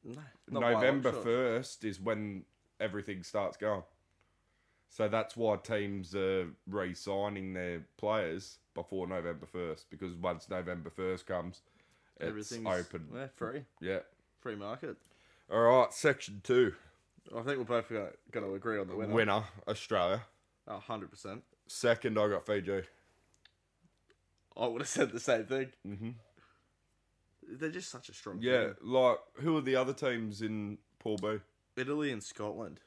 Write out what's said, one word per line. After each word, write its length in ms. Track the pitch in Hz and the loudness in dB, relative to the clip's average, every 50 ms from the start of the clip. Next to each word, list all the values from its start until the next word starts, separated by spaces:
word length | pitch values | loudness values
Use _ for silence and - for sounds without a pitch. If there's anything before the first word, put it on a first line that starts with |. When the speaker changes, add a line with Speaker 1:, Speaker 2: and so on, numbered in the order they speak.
| _ | _
Speaker 1:
No, 160 | - 120 143 151 139 - _ _ - | -14 -14 -14 -16 -18 -20 _ _ -4
not 100 | - 139 | -2 2
by 100 | 123 120 | 4 6
a 20 | 120 | 6
long 80 | 110 120 | 6 6
Speaker 2:
November 300 | 131 143 139 127 127 113 | 6 6 6 4 2 0
Speaker 1:
shot. 100 | 123 101 | 2 0
Speaker 2:
first 600 | 113 117 123 131 123 113 120 131 - - - - | 2 2 4 4 2 2 0 -2 -4 -12 -6 -6
is 140 | 110 95 87 | -6 -6 -4
when 440 | 95 113 113 104 107 104 98 95 - _ _ _ _ _ _ _ | -2 -2 0 0 -2 -4 -6 -8 -10 _ _ _ _ _ _ _
everything 440 | 104 110 92 104 95 - 101 92 87 | -4 -4 -4 -4 -6 -6 -8 -8 -10
starts 340 | - - 107 98 92 - | -4 -2 -2 -2 -2 -4
going. 260 | - 101 107 104 95 87 - _ _ _ _ _ _ _ _ _ _ _ _ _ _ _ _ _ _ _ _ | -2 -2 0 0 -2 -4 -10 _ _ _ _ _ _ _ _ _ _ _ _ _ _ _ _ _ _ _ _
So 180 | - - 110 107 | -2 0 0 2
that's 260 | 104 113 110 - - | 4 2 0 0 -2
why 200 | 117 117 110 104 | 0 2 2 2
teams 580 | 95 - - 113 104 101 101 101 98 92 85 92 | 2 0 -2 -2 0 0 -2 -4 -6 -8 -6 -2
are 340 | 98 95 95 95 95 90 85 73 _ _ - | 0 0 2 2 2 0 -2 -8 _ _ -6
re-signing 840 | 92 104 92 90 90 - - 98 98 98 101 104 101 98 95 95 92 | -4 -2 -2 -2 -4 -6 -4 -4 -2 0 0 -2 -4 -6 -8 -6 -6
their 320 | 92 90 87 87 85 80 _ _ | -6 -4 -4 -6 -6 -8 _ _
players 640 | - - 104 107 110 95 82 80 95 - - - - _ _ _ | -4 -2 0 2 2 0 0 -4 -6 -8 -12 -18 -20 _ _ _
before 320 | - 87 - 98 95 90 | -10 -10 -6 -6 -6 -4
November 400 | 87 92 90 82 85 85 73 69 | -4 -4 -4 -4 -4 -6 -8 -10
first, 420 | - _ 90 87 82 78 - - _ | -12 _ -6 -6 -6 -6 -8 -12 _
because 240 | - 78 98 90 87 | -14 -10 -10 -8 -8
once 340 | 85 87 90 87 80 - - | -4 -2 -2 -2 -2 -6 -6
November 400 | 95 92 87 87 90 87 78 82 | -6 -6 -4 -4 -6 -8 -8 -12
first 360 | - - 92 92 92 90 - | -8 -4 -4 -4 -4 -4 -6
comes, 360 | - 95 90 82 90 87 - _ _ _ _ _ _ _ _ _ _ _ - | -4 -4 -4 -4 -6 -10 -14 _ _ _ _ _ _ _ _ _ _ _ -8
it's 100 | - 113 | -6 -6
Speaker 1:
Everything's, 380 | 107 107 107 - 120 117 113 | -6 -6 -8 -8 -8 -6 -2
Speaker 2:
open. 420 | 101 92 90 87 - - 87 80 76 - | 0 0 0 -2 -4 -8 -10 -10 -10 -10
Speaker 1:
yeah, 120 | 120 135 135 - | -10 -12 -12 -8
free. 300 | - 120 110 123 147 135 _ _ _ | -8 -8 -6 -6 -8 -12 _ _ _
Speaker 2:
Yeah. 180 | 80 90 98 92 - - _ _ _ _ _ _ | -4 -4 -4 -4 -4 -8 _ _ _ _ _ _
Speaker 1:
Free 140 | _ 127 110 | _ -10 -8
market. 400 | 104 101 101 113 131 - 147 90 - _ - _ _ _ _ _ _ _ _ 92 | -8 -6 -8 -8 -8 -8 -10 -12 -12 _ -20 _ _ _ _ _ _ _ _ 4
Speaker 2:
All 80 | 110 | 8
right, 320 | 117 117 123 131 120 - - | 8 10 10 10 8 6 2
section 480 | - - 151 135 - - - 101 101 - | 2 2 2 2 2 -2 -12 -12 -12 0
two. 300 | - 127 123 127 104 92 - - - _ _ _ _ _ - _ - - | 4 6 8 8 6 4 -4 -16 -20 _ _ _ _ _ -20 _ -12 -10
Speaker 1:
I 60 | 117 113 | -8 -4
think 160 | 131 143 135 | -4 -4 -4
we're 60 | 120 | -2
both 240 | 110 120 117 110 - | 0 0 0 0 -2
gonna, 180 | 117 107 101 87 - - _ - - | -6 -6 -6 -6 -10 -16 _ -10 -8
gonna 200 | 120 104 98 95 | -6 -4 -4 -6
agree 240 | 98 98 117 110 104 | -4 -2 -2 -2 -2
on 80 | 98 92 | -4 -4
the 80 | 90 | -4
winner. 160 | 101 107 104 107 | -4 -2 2 4
Speaker 2:
Winner, 320 | 117 110 101 98 107 110 101 - 104 - - | 4 6 6 4 2 2 -2 -12 -10 -4 -4
Australia. 540 | 110 107 - - 110 98 90 87 95 113 113 - _ _ _ _ _ _ _ | -4 -4 -2 0 2 4 4 4 4 2 -2 -8 _ _ _ _ _ _ _
Speaker 1:
A 120 | - 110 98 | -12 -12 -12
hundred 320 | - - 117 107 98 - | -8 -8 -8 -6 -6 -10
percent. 320 | - - - 104 98 123 - _ _ _ _ | -14 -14 -12 -12 -12 -12 -14 _ _ _ _
Speaker 2:
Second, 520 | _ - - - 120 117 113 - 123 110 107 | _ -10 0 4 4 4 4 2 0 4 4
I 100 | 104 107 | 4 4
got 180 | 101 90 - | 2 0 0
Fiji. 360 | - 107 101 92 87 98 95 90 - - _ _ _ _ _ _ _ _ _ _ - _ _ _ _ _ _ _ _ _ _ _ _ _ _ _ _ _ _ _ _ - | 0 0 0 0 0 -2 -2 -4 -6 -14 _ _ _ _ _ _ _ _ _ _ -20 _ _ _ _ _ _ _ _ _ _ _ _ _ _ _ _ _ _ _ _ -6
Speaker 1:
I 100 | - - 123 | -4 -4 -2
would've 200 | 117 120 143 - | -2 -4 -6 -4
said 220 | - - 151 117 110 | 0 0 0 0 0
the 80 | 117 | -6
same 240 | - - 127 110 107 | 0 2 2 2 2
thing. 240 | 98 131 135 131 127 - _ _ | -2 -2 -2 -2 -4 -8 _ _
Speaker 2:
Mm-hmm. 240 | 98 101 95 110 113 123 113 - _ _ - _ _ _ _ _ _ _ _ _ _ _ _ _ _ _ _ _ _ _ _ - - | -12 -10 -8 -8 -8 -10 -10 -18 _ _ -20 _ _ _ _ _ _ _ _ _ _ _ _ _ _ _ _ _ _ _ _ -16 -16
Speaker 1:
They're 200 | 110 131 156 156 | -10 -6 -6 -6
just 200 | 160 180 - - | -6 -6 -10 -10
such 180 | - 123 - - | -12 -12 -14 -16
a 60 | - | -18
strong 240 | - - 104 95 95 | -12 -10 -8 -6 0
Speaker 2:
Yeah, 240 | 113 127 127 123 107 - | 2 4 6 6 4 2
Speaker 1:
team. 60 | - - - | -2 -6 -6
Speaker 2:
like, 360 | 104 127 131 127 123 117 - - _ _ | 2 4 6 8 8 6 4 0 _ _
who 240 | - 139 160 160 156 | -4 0 2 2 2
are 20 | |
the 160 | 135 131 131 | 2 4 4
other 160 | 127 127 127 135 | 4 4 2 0
teams 480 | - - 135 123 117 113 107 104 101 | -2 0 0 0 0 -2 -4 -4 -4
in 380 | 110 107 110 107 104 101 104 - _ _ _ _ | -4 -4 -2 -2 -4 -6 -6 -10 _ _ _ _
Pool 200 | - 110 107 98 | -4 -2 -2 0
B? 220 | 95 107 107 104 - _ _ _ _ _ _ | 0 -2 -2 -2 -6 _ _ _ _ _ _
Speaker 1:
Italy 340 | - 127 131 143 151 151 143 127 | -6 -4 -2 -2 0 0 -2 -2
and 100 | 107 101 | -4 -8
Scotland. 580 | - - - 110 104 104 - 113 95 73 - _ | -12 -10 -6 -6 -6 -6 -6 -10 -10 -12 -16 _